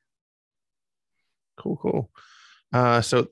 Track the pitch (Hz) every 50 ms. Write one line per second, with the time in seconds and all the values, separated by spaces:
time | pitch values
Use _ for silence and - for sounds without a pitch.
0 | _ _ _ _ _ _ _ _ _ _ _ _ _ _ _ _ _ _ _ _
1 | _ _ _ _ _ _ _ _ _ _ _ - - - 151 - - - - 147
2 | 123 - _ - - - - - - - _ _ _ _ - 123 123 120 120 120
3 | 110 - 131 123 - -